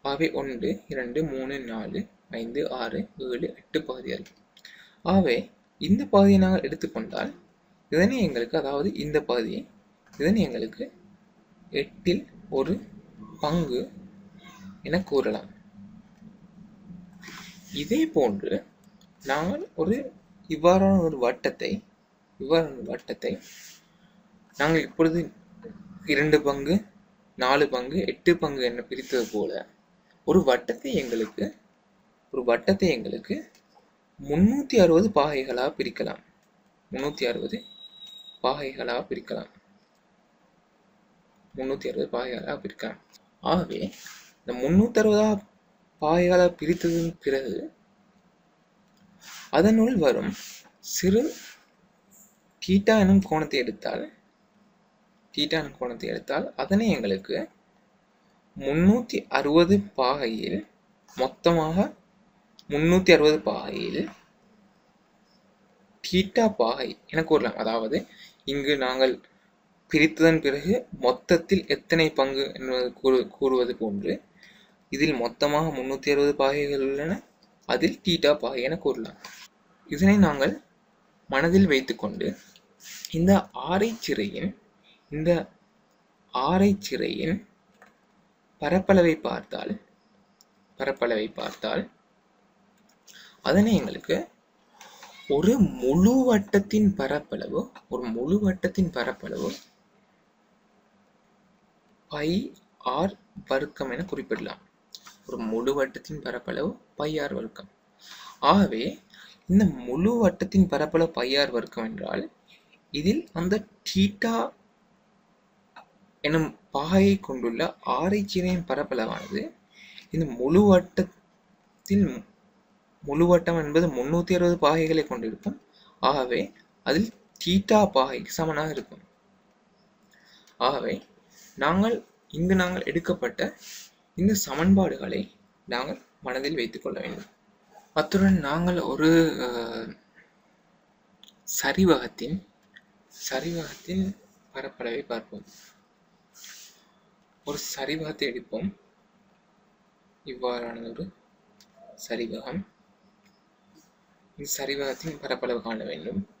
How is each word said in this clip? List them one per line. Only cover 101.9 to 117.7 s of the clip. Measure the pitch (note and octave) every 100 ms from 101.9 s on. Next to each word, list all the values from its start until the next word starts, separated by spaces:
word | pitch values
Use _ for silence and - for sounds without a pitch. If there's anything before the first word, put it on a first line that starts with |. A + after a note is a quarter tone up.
| _ _
பை | D3+ D3+ F#3 C4 - _ _
ஆர் | B2+ C3+ F#3+ - _ - -
வர்க்கம் | C3+ D3 - C3+
என | B2+ F#3
குறிப்பிடலாம். | C3+ - A2 - - _ _ _ - - - -
ஒரு | B2
முழு | A2+ A2+ B2+
வட்டத்தின் | C#3 C3+ - - D3+
பரப்பளவு | C3 - - A#2+ E3 - _ -
பை | D3 D#3
ஆர் | C#3+
வர்க்கம். | C3+ - - - _ _ _ - - - -
ஆகவே, | C#3 G3 G3 A2 C#3 - _ - - - -
இந்த | F#3+ G3
முழு | C3 B2 C3+ G3 A#3+
வட்டத்தின் | G3 - F#3+ G3 F#3
பரப்பளவு | C#3+ D3+ E3 E3
பை | A#2+ B2 C#3
ஆர் | C#3
வர்க்கம் | A#2+ G#2+ - A2+
என்றால், | A2 - - - _ _ - _ _ _
இதில் | C#3+ E3+ C#4+ -
அந்த | E3 F3 G#3 - _
தீட்டா | - F#3+ G3+ G3+ A3+ A3+ - _ _ _ _ _ _ _ _ _ _ _ _ - _ _ _ _
எனும் | D3 D#3+ D#3 - _
பாகையை | C#3 D3+ F#3+ G3 G3
கொண்டுள்ள | - C3 A#2 A#2 -